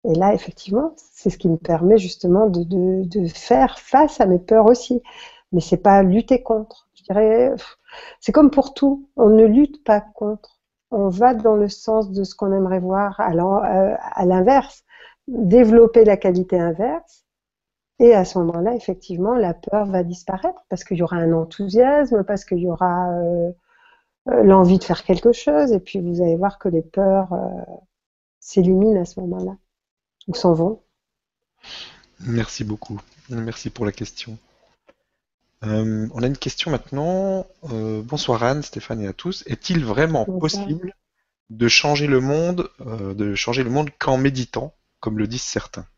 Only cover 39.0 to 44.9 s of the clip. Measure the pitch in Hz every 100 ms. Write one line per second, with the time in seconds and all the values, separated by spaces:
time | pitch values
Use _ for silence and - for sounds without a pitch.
39 | 101 - 175 190 - 113 - 170 120 107
40 | 160 147 185 185 156 196 202 160 180 _
41 | _ _ _ _ _ 110 117 - 151 147
42 | 147 131 131 151 170 180 175 _ 131 113
43 | 98 98 104 98 - 123 123 135 147 _
44 | - 131 139 131 123 - 135 _ _